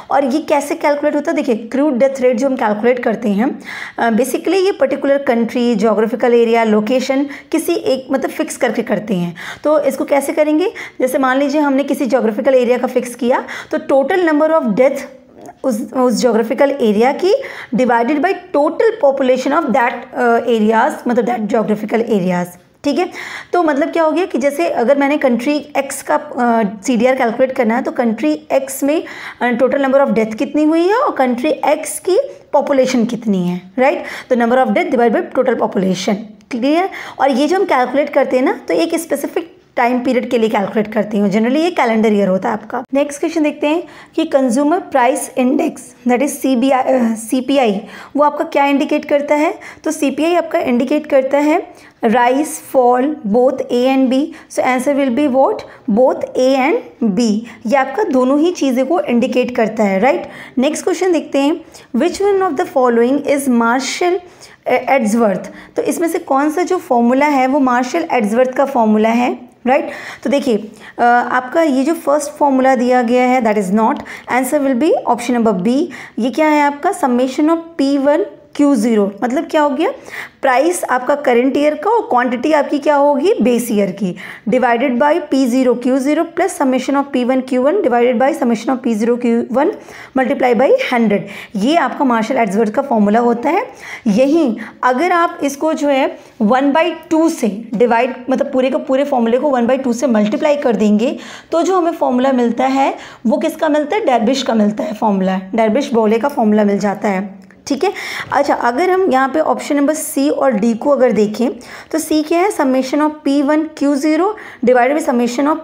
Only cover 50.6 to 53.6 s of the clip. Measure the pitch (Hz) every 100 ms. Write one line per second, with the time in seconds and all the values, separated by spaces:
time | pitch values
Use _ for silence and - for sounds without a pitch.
50.6 | 269 240 240 294 302 277 262 277 294 349
51.6 | - - - - 233 240 240 269 294 -
52.6 | - 269 247 247 285 294 202 240 254 262